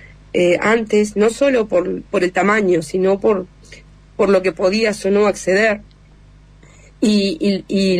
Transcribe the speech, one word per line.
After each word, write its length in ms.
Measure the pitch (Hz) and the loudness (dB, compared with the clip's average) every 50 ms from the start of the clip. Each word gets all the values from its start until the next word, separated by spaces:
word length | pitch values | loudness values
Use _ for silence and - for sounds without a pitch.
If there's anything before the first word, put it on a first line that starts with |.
| - - - - - - - | -20 -20 -20 -20 -14 -6 -2
eh, 240 | 180 180 175 175 - | 0 2 2 2 0
antes, 560 | - 202 226 233 220 214 214 208 208 208 - | 0 0 0 0 0 0 0 0 0 0 0
no 140 | 202 208 226 | 0 0 0
solo 380 | 226 - 277 277 262 240 214 214 | 2 0 0 2 2 0 0 0
por, 340 | 185 175 175 185 185 180 - | 0 -2 -2 -2 -4 -8 -8
por 200 | - - 190 180 | -6 -4 -2 -2
el 80 | 175 | -2
tamaño, 500 | - 185 180 202 214 220 208 180 180 165 | 0 0 0 2 2 2 2 2 0 0
sino 380 | 165 - - 185 185 190 196 190 | -2 -4 -4 -2 0 0 0 0
por, 260 | 208 220 208 185 180 - - - - - - - - - - - - - - - | 0 0 0 0 -2 -10 -16 -20 -20 -20 -20 -20 -20 -20 -20 -20 -20 -10 -4 -2
por 120 | 208 190 | 0 2
lo 120 | 196 185 | 2 2
que 100 | 185 185 | 2 0
podías 540 | 170 - 202 185 202 220 226 214 202 - - | -4 -2 -2 0 0 0 -2 -2 -2 -2 -2
o 60 | 196 | 0
no 160 | 196 202 208 202 | 0 2 2 0
acceder. 540 | 190 - - 180 185 202 220 220 208 208 - - - _ - - - - - - - - - - - - - - - - - - - - | 0 -2 -2 -2 0 2 2 0 -2 -4 -8 -18 -20 _ -20 -20 -20 -20 -20 -20 -20 -20 -20 -20 -20 -20 -20 -20 -20 -20 -20 -20 -10 -2
Y, 380 | - 214 214 208 196 196 - - | 0 0 2 2 0 -2 -4 -2
y, 260 | 208 202 196 185 - - | -2 -2 -2 -2 -4 -4
y 300 | - 196 196 190 185 180 | -2 0 0 0 0 2